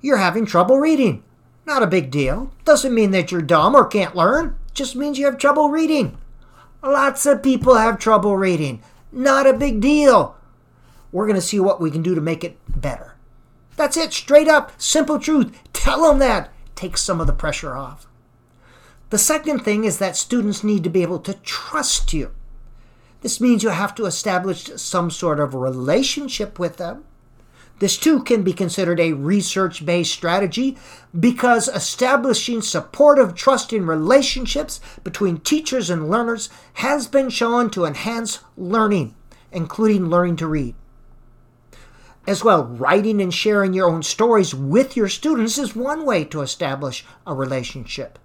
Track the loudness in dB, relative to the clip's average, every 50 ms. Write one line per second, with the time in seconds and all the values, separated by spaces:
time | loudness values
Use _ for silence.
0 | 0 0 0 2 2 0 0 -2 -4 0 2 2 4 4 4 4 4 2 2 2
1 | 2 0 0 -2 -10 _ _ _ _ _ _ _ _ -4 0 0 0 2 2 0
2 | -2 0 -2 -2 0 0 -2 -4 -6 -10 -12 -6 2 4 4 4 4 0 2 2
3 | 2 2 2 0 0 0 -4 -4 0 2 2 4 4 6 6 6 4 6 2 -2
4 | -2 -2 0 0 2 2 2 2 0 -2 -6 -8 -10 -12 -8 -8 -8 -6 -6 -6
5 | -6 -6 -4 0 0 0 0 2 2 2 4 4 4 2 2 0 0 2 2 2
6 | 0 -2 -4 -10 -16 -18 -20 -20 -20 -20 -20 -20 -20 -20 -20 -10 -2 0 2 2
7 | 2 0 0 0 2 2 2 4 4 2 2 2 4 6 6 6 6 2 0 0
8 | 2 2 2 4 4 2 0 0 0 0 0 0 -2 -4 -6 -10 -14 -20 _ _
9 | -20 -16 -10 -2 0 2 2 4 6 4 4 4 0 -2 0 2 2 4 4 6
10 | 6 6 6 6 4 2 -6 -18 -20 -20 _ _ _ _ _ _ _ _ -20 -20
11 | -20 -8 -6 -4 0 0 0 0 0 -2 0 2 2 2 2 0 -2 -4 -2 -2
12 | -2 -2 -2 -2 -2 -2 -4 -4 -6 -12 -12 -16 _ -6 -6 -4 -4 -4 -8 -8
13 | -12 -20 -20 _ -20 -20 _ -20 _ _ _ _ _ _ -4 -2 -2 0 0 -2
14 | -4 -2 -4 -10 -2 6 6 6 8 8 4 4 2 0 -14 -10 -6 0 0 0
15 | 0 0 -2 -4 0 0 2 2 2 0 -4 -18 _ -12 -8 0 0 0 2 4
16 | 4 4 6 6 4 2 2 -2 -4 -8 -16 -20 -20 -20 -14 -12 -10 -8 -6 -6
17 | -4 -2 -2 0 2 0 0 0 -2 -4 -6 -6 -8 -10 -10 -10 -12 -12 -16 -20
18 | -20 _ _ _ _ _ _ _ _ _ _ _ _ _ _ _ _ _ _ -20
19 | -12 -6 -2 -2 0 0 0 -2 -2 -2 -4 -2 -2 -2 -2 0 -2 -2 -2 -2
20 | -4 -6 -4 -6 -6 -2 -2 -2 -2 -2 -4 -4 -2 0 0 0 -2 -4 -6 -6
21 | -6 -6 -6 -8 -8 -10 -12 -12 _ -12 -12 -10 -10 -8 -6 -6 -4 -2 -2 0
22 | 0 0 0 -2 -4 -6 -10 -16 -18 -18 -20 -20 -20 -20 -20 -20 -20 _ _ _
23 | _ _ _ _ -8 -8 -6 0 2 2 2 4 2 0 -2 -2 -4 -6 -4 -4
24 | -6 -4 -4 -4 -4 -2 -2 -2 -2 -4 -6 -6 -8 -16 -14 -12 -10 -4 -4 -2
25 | -2 -2 -4 -4 -2 -2 0 0 -2 -2 -2 -4 -4 -4 -4 -4 -2 0 2 2
26 | 2 0 -2 -6 -8 -8 -8 -8 -8 -8 -6 -6 -6 -6 -6 -8 -12 -12 -12 -14
27 | -18 -20 -20 _ _ _ _ _ -20 _ _ _ -20 _ -6 -2 -2 -2 -2 0
28 | 2 2 2 2 2 2 0 2 2 0 0 -2 -4 -4 -2 -2 -2 0 2 0
29 | 0 0 0 -2 -2 0 0 0 0 -2 -2 -2 -2 -2 -4 -6 -4 -2 -2 0
30 | 0 -2 -4 -4 -2 -2 0 0 0 -2 -2 -2 -4 -4 -4 -6 -16 -20 -20 -20
31 | -20 _ -4 2 2 2 2 2 2 4 4 4 2 -2 -4 -6 -6 -6 -2 -2
32 | 0 2 2 2 2 2 0 0 -2 -4 -4 -4 -4 -4 -6 -6 -6 -8 2 4
33 | 6 6 8 6 4 2 2 0 2 2 2 2 -2 -4 -4 -4 -2 -2 -2 -2
34 | 2 4 4 4 4 2 -4 -6 -6 -6 -4 -6 -6 -6 -10 -16 -16 -20 -20 -14
35 | -14 -12 -6 -2 -2 -2 -2 -2 -2 -2 -2 0 0 -2 -4 -4 -2 -2 -4 -4
36 | -2 -2 -2 0 0 -2 -4 -6 -8 -14 -14 -20 -20 _ _ -6 -2 -2 -2 -2
37 | -4 0 0 0 0 2 -2 -2 -2 0 2 0 0 0 0 -2 -2 -2 -4 -6
38 | -8 -6 -6 -6 -6 -8 -10 -12 _ _ _ -12 -6 -2 0 0 2 2 2 0
39 | -2 -4 -8 -18 _ -20 -20 _ _ _ -8 -8 -8 -8 -4 0 2 2 4 2
40 | 2 2 2 2 2 2 0 -2 -4 -4 -2 -2 -4 -4 -8 -14 -20 _ _ -20
41 | -20 -20 -20 -20 -20 -20 _ _ _ _ _ _ _ _ -20 -20 -20 -20 -20 -20
42 | -20 -20 -20 _ _ -4 -4 2 4 4 4 4 4 -2 -6 -4 0 2 2 2
43 | 2 0 0 0 -2 -2 -2 -2 0 0 2 2 2 0 0 2 2 2 0 0
44 | -4 -6 -2 0 2 4 4 4 2 0 -2 -6 -4 0 2 2 2 2 0 -4
45 | -2 -2 -4 -4 -2 -2 0 0 -2 -2 -2 -4 -6 -6 -6 -6 -6 -4 -6 -4
46 | -2 -2 -2 -2 -2 -4 -6 -8 -6 -6 -6 -6 -4 -6 -4 -6 -8 -8 -10 -10
47 | -16 -18 -20 _ _ -10 -6 -6 -4 -4 -4 -6 -6 -8 -12 -14 -14 -12 -10 -12
48 | -12 -12 -14 -20 _